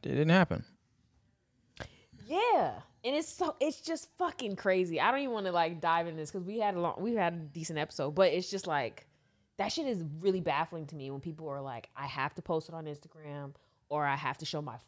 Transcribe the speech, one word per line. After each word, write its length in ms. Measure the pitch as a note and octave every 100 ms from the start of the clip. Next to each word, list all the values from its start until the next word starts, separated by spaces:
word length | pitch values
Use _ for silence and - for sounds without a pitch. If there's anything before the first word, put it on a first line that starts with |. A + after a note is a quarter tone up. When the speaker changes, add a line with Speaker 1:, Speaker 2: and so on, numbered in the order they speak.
Speaker 1:
it 80 | -
didn't 200 | B2+ D#3
happen. 340 | F#3 E3+ - - _ _ _ _ _ _ _ _ _ _ - - - _ - G#3
Speaker 2:
Yeah. 460 | F4 A#4+ F4+ D#3+ - - _
And 120 | A#3+ D4
it's 120 | D#4
so, 280 | - E4+ -
it's 220 | D4+ -
just 260 | - D#4+ - -
fucking 380 | F4 - A3+ F#3+
crazy. 440 | G3+ F#3 F3+ D#3+
I 100 | F#3+
don't 80 | C4+
even 140 | C4+
wanna, 180 | A3 F#3+
like, 300 | F3 E3 E3
dive 260 | E3 E3+ E3+
in 80 | D#3+
this 160 | D3+
'cause 120 | F#3+
we 160 | F3+ A3
had 160 | G#3 F3+
a 40 |
long, 160 | E3+ -
we've 180 | G#3+ A3+
had 160 | E3+
a 40 | E3+
decent 400 | D3+ E3 D#3+ D#3
episode, 380 | D#3 - C#3+ D#3
but 160 | F#3
it's 180 | E3+ F3+
just 160 | G3 F#3
like, 400 | D3 A#2 - - _ _ _ _ -
that 140 | G3
shit 120 | E4 C#4
is 160 | G3 D#3+ D#3
really 200 | G3 F#3+
baffling 480 | E3 C#3+ E3 E3+ D3
to 80 | D#3
me 160 | C3+
when 80 | C#3
people 280 | E3 D3+ D#3
are 120 | C#3
like, 280 | C3+ A#2 - -
"I 120 | C#3
have 260 | C#3 C#3+ -
to 60 |
post 280 | - D#3+ D#3+
it 40 | E3
on 100 | D#3
Instagram 680 | D3 D#3+ D#3+ D3+ C#3+ C#3 - _ _ -
or 160 | D3+ C#3+
I 100 | C#3
have 220 | C#3 C3
to 60 | -
show 160 | D3+
my 160 | D3 A#2